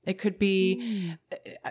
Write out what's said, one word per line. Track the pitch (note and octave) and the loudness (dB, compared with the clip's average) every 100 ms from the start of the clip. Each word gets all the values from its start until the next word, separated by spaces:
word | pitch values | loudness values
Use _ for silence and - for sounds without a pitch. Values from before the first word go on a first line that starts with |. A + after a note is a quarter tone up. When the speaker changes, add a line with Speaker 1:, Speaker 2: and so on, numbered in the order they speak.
Speaker 1:
It | F#3 F#3+ | -6 -2
could | G#3 G3 | -2 2
be, | G3+ F#3+ F#3 B3 | 4 4 4 2
Speaker 2:
Mm. | A#3 G#3 F3 D#3+ _ - - - | -2 -4 -4 -6 _ -14 -14 -12
Speaker 1:
uh, | - | -10